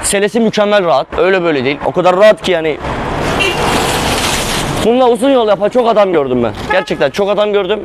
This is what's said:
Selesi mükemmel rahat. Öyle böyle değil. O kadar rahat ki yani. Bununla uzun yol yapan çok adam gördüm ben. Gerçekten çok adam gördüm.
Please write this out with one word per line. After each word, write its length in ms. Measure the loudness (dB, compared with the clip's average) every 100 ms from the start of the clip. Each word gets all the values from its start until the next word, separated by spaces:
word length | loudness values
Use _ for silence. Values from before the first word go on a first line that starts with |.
Selesi 360 | -2 -2 0 0
mükemmel 460 | 0 0 2 2 2
rahat. 220 | 0 0 0
Öyle 260 | 0 2
böyle 220 | 0 0 -2
değil. 120 | -2 -4
O 60 |
kadar 240 | 0 2 4
rahat 260 | 4 4
ki 100 | 0
yani. 260 | -2 -2 -4 -6 -6 -6 -6 -4 -2 -2 -2 -2 -2 -2 -2 -2 -2 -2 -4 -4 -4 -4 -2 0
Bununla 240 | 2 2
uzun 200 | 2 2
yol 180 | 2 2
yapan 220 | 0 0
çok 200 | 0 2
adam 240 | 2 2
gördüm 300 | 2 0 0
ben. 100 | -2 -4 -2
Gerçekten 380 | -2 -2 -2 -2
çok 200 | 0 0
adam 240 | 2 2
gördüm. 260 | 0 0 -4